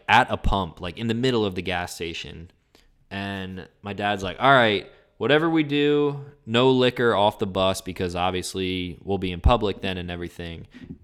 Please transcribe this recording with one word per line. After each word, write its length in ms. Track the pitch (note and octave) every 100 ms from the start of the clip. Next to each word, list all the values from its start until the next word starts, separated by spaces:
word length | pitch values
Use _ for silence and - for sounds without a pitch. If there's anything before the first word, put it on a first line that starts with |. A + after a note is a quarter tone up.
| -
at 220 | A2+ A#2+
a 80 | A2
pump, 420 | - G2 E2+ -
like, 180 | F2 G2
in 80 | A2+
the 80 | A2+
middle 280 | C3 A#2 G2+
of 100 | F#2
the 60 |
gas 320 | F2+ F2+ F2 -
station." 560 | E2+ E2 - D#2+ F2 _ _ _ _ _ -
And 580 | G2 G2+ G2 F#2+ F2+ - _
my 120 | G2+
dad's 280 | G2 G#2 G2+
like, 160 | F#2+ -
"All 120 | C3+
right, 360 | C3+ A2+ G2 - - _ -
whatever 320 | A2+ D3+ E3
we 140 | D#3+
do, 560 | C#3+ D3 D3 D3 D3 C#3+ C3+ - A2+
no 240 | A#2 C3
liquor 440 | B2+ B2 B2 A#2+ G2
off 240 | G#2 -
the 80 | G#2
bus 340 | F#2+ F#2+ F#2+
because 340 | F#2+ F2+ F2+ F2
obviously 840 | F#2 F#2 - F#2+ F#2 F#2 F2+ -
we'll 140 | - G2
be 140 | F#2
in 80 | F2
public 400 | - A#2 G#2 -
then 160 | G2 F#2
and 140 | F2
everything." 560 | F2 F2 - E2+ E2 - - - -